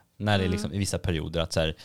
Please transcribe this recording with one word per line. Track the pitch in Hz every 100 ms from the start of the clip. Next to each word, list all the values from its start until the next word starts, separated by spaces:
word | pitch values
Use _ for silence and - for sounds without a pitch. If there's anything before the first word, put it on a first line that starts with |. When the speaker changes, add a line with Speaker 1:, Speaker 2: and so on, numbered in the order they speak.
| - -
Speaker 1:
när | 104 101
det |
är | 92
Speaker 2:
Mm. |
Speaker 1:
liksom | 104 78
i | 90
vissa | 95 92
perioder | - 80 80 82
att | 80
så | 82
här, | 80 -